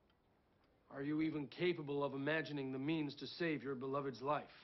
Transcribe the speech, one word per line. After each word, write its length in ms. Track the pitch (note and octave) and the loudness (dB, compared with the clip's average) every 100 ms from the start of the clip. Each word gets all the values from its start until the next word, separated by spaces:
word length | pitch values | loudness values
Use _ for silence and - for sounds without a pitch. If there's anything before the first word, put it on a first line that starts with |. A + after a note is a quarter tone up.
| _ _ _ _ _ _ _ _ - | _ _ _ _ _ _ _ _ -14
Are 120 | C#3 | -6
you 180 | C#3 D3+ | 0 2
even 260 | D#3+ D3+ C#3 | 4 2 -2
capable 560 | - F3+ E3+ D3 C#3+ | 0 0 2 0 2
of 100 | C#3+ | 2
imagining 580 | C3+ C#3 D#3+ D3 D3 C3 | 0 2 2 2 -2 -2
the 80 | C3 | 0
means 340 | C#3 D#3+ D3 - | 2 2 0 -2
to 120 | C3 | -8
save 360 | - E3+ D3 | -2 0 0
your 120 | A#2+ C3+ | -2 -4
beloved's 460 | C3+ C#3 C#3 A#2+ | -2 0 0 -2
life? 240 | C3 D3 - - | 0 0 0 -12